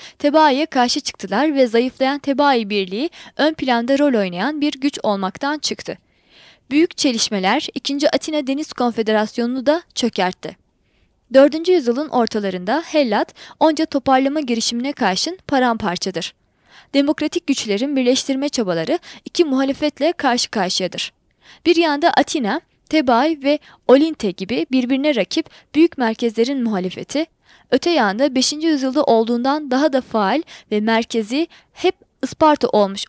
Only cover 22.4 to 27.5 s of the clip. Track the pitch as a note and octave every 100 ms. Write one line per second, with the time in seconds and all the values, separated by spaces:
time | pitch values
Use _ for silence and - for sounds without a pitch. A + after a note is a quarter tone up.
22.4 | G#3 A3+ - _ - D#4 C4 A#3 D4 D4+
23.4 | C4+ D4 - - - C4 D#4+ D4+ G#3 F3
24.4 | F#3 C4 E4 C4 B3 C4+ D4+ B3+ F3+ -
25.4 | - - _ C#4+ E4 - A#3 A3 A#3 G#3+
26.4 | A#3 C#4 A#3 G3+ F#3 - - C#4+ E4 _
27.4 | _